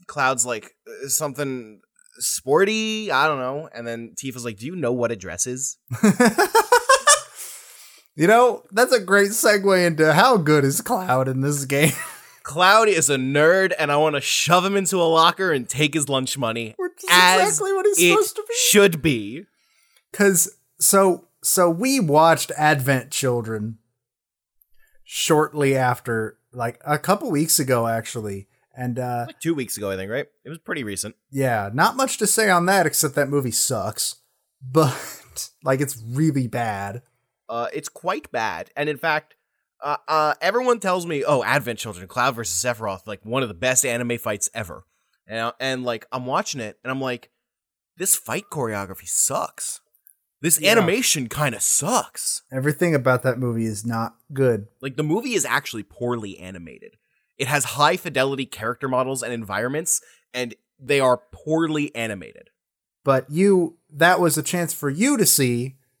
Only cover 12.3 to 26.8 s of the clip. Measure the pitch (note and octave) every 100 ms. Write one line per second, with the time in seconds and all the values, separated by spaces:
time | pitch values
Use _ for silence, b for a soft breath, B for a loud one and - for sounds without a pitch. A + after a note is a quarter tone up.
12.3 | _ - D3+ F#3 G#3+ A3 E3+ - C3+ C3
13.3 | D3 D#3 F#3+ F#3+ D#3 D3 D3 D#3 C#3+ -
14.3 | - D#3 F3+ F#3+ G3 F#3 F#3 E3 D#3+ E3+
15.3 | E3+ F#3 C#3 A2+ C3 D3+ D#3 C#3 C3 C3
16.3 | C#3 A#2 A#2 A2 - F4+ - F#4 F4+ B3+
17.3 | - G#4 - G4 G4 G#4 F#4+ F4 G#4+ F#4
18.3 | - - A#4 - G#3 G3+ D#3+ D#3 A#2 G2+
19.3 | C#3 G3+ _ _ _ _ _ _ - G3+
20.3 | F3+ - _ _ - - G3 F#3+ E3+ _
21.3 | _ - F#3+ F3 E3+ C4 C4+ D#3+ D3+ E3
22.3 | D#3 - D#3 D3+ D3 B2+ C3 - - C3
23.3 | A#2+ A2 A2 A2 A2 _ _ _ _ _
24.3 | _ _ _ _ - _ _ - - -
25.3 | D3+ D3+ D3 C#3 C3 B2+ A#2 - A2+ A2
26.3 | _ _ B2 A#2+ -